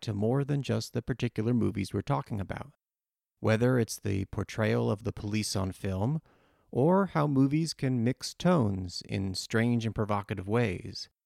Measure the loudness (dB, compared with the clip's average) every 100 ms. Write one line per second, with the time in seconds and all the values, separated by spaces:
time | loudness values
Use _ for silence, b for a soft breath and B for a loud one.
0 | -4 0 2 2 2 0 0 -2 -2 -4
1 | -4 -2 -2 -2 0 2 2 0 -2 -2
2 | -2 -2 -2 -6 -6 -8 -10 -18 _ _
3 | _ _ _ -4 2 4 4 4 2 -2
4 | -4 -2 -2 -6 -6 -2 0 2 0 -2
5 | -4 -6 -2 -2 0 -2 -2 -4 -4 0
6 | 0 -2 -6 b b b b 0 4 4
7 | 2 0 2 4 4 4 -2 -2 -2 2
8 | 2 0 -6 -2 2 4 2 0 -6 -8
9 | -6 -4 -2 -4 -2 0 2 2 0 -2
10 | 0 -2 -2 -6 -2 0 0 -2 -8 -12
11 | -14 _